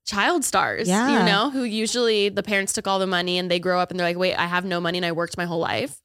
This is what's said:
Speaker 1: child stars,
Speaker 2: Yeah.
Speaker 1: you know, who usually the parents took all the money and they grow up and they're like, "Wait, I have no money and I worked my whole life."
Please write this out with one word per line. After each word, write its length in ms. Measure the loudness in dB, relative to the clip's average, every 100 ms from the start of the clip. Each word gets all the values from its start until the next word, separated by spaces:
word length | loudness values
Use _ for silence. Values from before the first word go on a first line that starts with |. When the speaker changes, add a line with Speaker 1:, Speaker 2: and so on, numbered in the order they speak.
| -6
Speaker 1:
child 400 | 0 2 2 2
stars, 420 | 0 0 0 0
Speaker 2:
Yeah. 320 | 2 4 4
Speaker 1:
you 60 | 4
know, 240 | 2 2
who 140 | -2
usually 680 | -2 -2 -2 0 2 2 2
the 140 | -2
parents 280 | 0 -2 0
took 160 | -2 0
all 100 | 0
the 100 | 2
money 300 | 0 0 -2
and 140 | 0
they 80 | 0
grow 180 | 2 0
up 140 | 0
and 80 | 0
they're 80 | -2
like, 80 | 0
"Wait, 180 | 0 0
I 100 | 0
have 180 | 0
no 160 | -2 -2
money 180 | -2 -2
and 60 | -2
I 60 |
worked 240 | -2 -4 -4
my 80 |
whole 160 | -4 -2
life." 400 | -2 -2 -4 -10